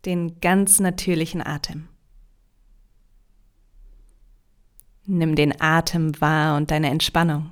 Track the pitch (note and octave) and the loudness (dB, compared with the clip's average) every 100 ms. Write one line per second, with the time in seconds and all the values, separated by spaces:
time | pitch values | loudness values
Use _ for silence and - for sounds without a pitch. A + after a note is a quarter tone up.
0 | - F3 E3+ E3+ F3 F#3+ G3 - F#3 F3+ | -4 -4 -4 -2 2 2 4 4 2 -2
1 | - E3 E3 E3+ - D3 - C#3+ D#3+ - | -2 0 -2 -4 -6 -6 -8 -12 -16 -20
2 | _ - - _ _ _ _ - _ _ | _ -20 -20 _ _ _ _ -20 _ _
3 | _ _ _ _ _ _ _ - - - | _ _ _ _ _ _ _ -20 -20 -20
4 | - _ - _ _ _ _ - _ _ | -20 _ -20 _ _ _ _ -20 _ _
5 | - F3+ D#3+ D3+ D3 - D#3+ E3 - E3+ | -4 0 2 2 2 2 2 2 0 -2
6 | D#3+ D3 D3+ D#3 D#3 D3 D3+ D#3 D3 D3+ | -2 0 0 2 2 0 0 0 0 0
7 | - E3+ E3+ D3 D#3 | 0 0 0 0 -6